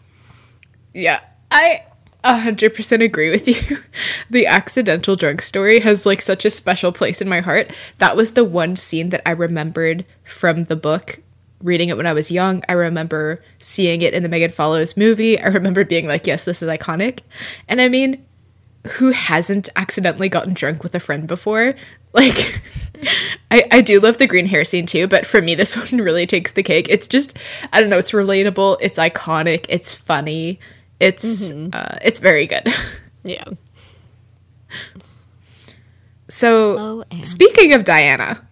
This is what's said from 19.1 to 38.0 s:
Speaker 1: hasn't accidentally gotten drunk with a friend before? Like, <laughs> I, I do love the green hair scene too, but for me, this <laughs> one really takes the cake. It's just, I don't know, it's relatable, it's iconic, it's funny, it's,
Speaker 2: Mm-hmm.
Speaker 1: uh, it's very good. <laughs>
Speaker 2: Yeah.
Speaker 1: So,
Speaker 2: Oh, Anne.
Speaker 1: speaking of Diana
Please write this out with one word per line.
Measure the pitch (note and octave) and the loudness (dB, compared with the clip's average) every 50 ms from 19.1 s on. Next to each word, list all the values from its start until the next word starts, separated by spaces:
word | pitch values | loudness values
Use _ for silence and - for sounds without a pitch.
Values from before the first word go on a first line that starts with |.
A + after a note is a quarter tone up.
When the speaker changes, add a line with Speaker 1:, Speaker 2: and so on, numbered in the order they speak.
Speaker 1:
hasn't | B3 - - - E3 D#3 E3+ - G3 G3+ F#3+ - - | 2 2 0 -2 0 0 0 0 -2 -4 -4 -4 -6
accidentally | - F#3+ - - - F#3+ F3+ D#3+ - F#3+ G3 | -6 -6 -6 -4 -2 -2 -2 -2 0 -2 -2
gotten | F3+ F3 - F#3+ F#3 | -2 -2 -2 -2 -4
drunk | - - C#3 D#3+ D#3 - | -4 -4 -4 -6 -6 -8
with | E3+ - | -8 -8
a | F3+ | -8
friend | F3 - D3 D3 D#3 D#3+ | -6 -6 -8 -6 -6 -8
before? | E3+ F3+ - G#3+ G#3+ A3 A3+ B3+ C4+ - - - - _ _ _ - | -8 -6 -4 -2 0 0 0 0 -2 -4 -10 -20 -20 _ _ _ 2
Like, | A3 C4+ C4 G#3+ - - - - - - - - - - - - - - - - | 4 4 4 4 0 -2 -4 -6 -10 -14 -14 -14 -14 -14 -14 -14 -10 -6 -4 -4
<laughs> | - - - - - _ - | -4 -4 -6 -10 -12 _ 2
I, | - A#3+ B3 - | 4 4 4 6
I | - B3 | 6 4
do | A#3 - G#3 G3 | 6 6 6 6
love | G3+ A3 A#3 - | 6 6 4 4
the | C4+ | 2
green | B3 - F#3 F3 | 2 2 2 0
hair | G3 F#3+ D3+ D#3+ | 2 0 0 0
scene | - - F3+ E3+ | 0 -2 -2 -2
too, | F3 - E3 F3 G3 | -2 -2 -2 0 2
but | G3 F#3 - | 2 2 2
for | - - G#3+ E3+ | 4 2 2 4
me, | E3 E3+ | 2 0
this | D3+ G3 - - | 0 0 0 0
<laughs> | A#3 B3 - | -2 -4 -2
one | B3+ B3 | -2 0
really | G#3+ F3+ D#3+ F3 F3 | 0 2 0 0 0
takes | F3 - F3+ F3 - - | 0 -2 -2 -2 -2 -4
the | - F#3+ | -4 -2
cake. | - D#3+ D#3+ F3 - | 2 2 0 2 2
It's | F3+ G#3 - | 0 0 0
just, | - - C4 C#4+ - - - - - - - - - - | 0 -2 -2 -2 -2 -6 -14 -16 -16 -16 -16 -10 -2 2
I | G3+ | 2
don't | A3 G#3 | 2 4
know, | G3+ F3+ | 2 0
it's | F#3 - - | 0 0 0
relatable, | G#3 G3+ G3 G3 F#3+ G3 G#3 F#3+ G3 G3 G3 F#3+ - - | 0 0 2 2 2 2 0 0 2 2 2 2 0 -2
it's | - - - | -4 -2 0
iconic, | E3 E3 E3+ - - E3 D#3+ D#3 D#3+ E3+ D#3+ E3 - - | 0 0 -2 -4 -6 -4 -2 -2 0 0 -2 -2 -4 -4
it's | - F3 - - - | -6 -4 -4 -6 -12
funny, | - - - E3 C#3+ C#3+ D3+ D3+ D#3+ D#3+ E3+ F#3 - - - - - _ _ _ - | -10 -4 -4 -2 -2 -2 -4 -6 -6 -6 -6 -8 -10 -14 -20 -20 -20 _ _ _ 2
it's, | - F#3 F#3 - - A3 A3+ G3 G#3 F3+ D3 | 2 2 2 2 -2 -2 -2 -2 -2 -4 -6
Speaker 2:
Mm-hmm. | D3 D#3 F3+ - | -8 -10 -8 -8
Speaker 1:
uh, | A1 G1+ G1+ - - - | -8 -8 -10 -8 -4 -2
it's | G3+ - - | -2 0 2
very | - F#3 E3 D3+ C#3+ | 2 4 4 4 2
good. | C3 - - - A#3 B3 - - - - | 0 -2 -4 -2 -2 -4 -4 -6 -10 -14
<laughs> | - - - _ _ - | -18 -20 -20 _ _ -14
Speaker 2:
Yeah. | F#3+ - - - - - - _ _ _ _ - - - _ _ _ _ _ _ _ _ _ _ _ _ _ _ - - - - - - - - _ _ _ _ _ _ _ _ _ _ - - - - _ _ _ _ _ _ _ _ _ _ - | -14 -14 -12 -14 -14 -16 -18 _ _ _ _ -20 -20 -20 _ _ _ _ _ _ _ _ _ _ _ _ _ _ -18 -16 -16 -16 -16 -20 -20 -20 _ _ _ _ _ _ _ _ _ _ -20 -20 -20 -20 _ _ _ _ _ _ _ _ _ _ -6
Speaker 1:
So, | - - - A#3 A3+ A3 A3 G#3 G3 - | -4 0 2 4 4 4 2 2 0 -2
Speaker 2:
Oh, | G#3 G#3+ A3 A3+ - - | -6 -8 -10 -12 -14 -14
Anne. | - E3+ - | -14 -8 -6
Speaker 1:
speaking | - F3+ F3 F4+ G#4+ - - G4+ D#4 C#4+ | -2 4 6 6 8 8 8 6 8 6
of | B3+ G3 | 4 4
Diana | - E3+ D#3 | 4 4 4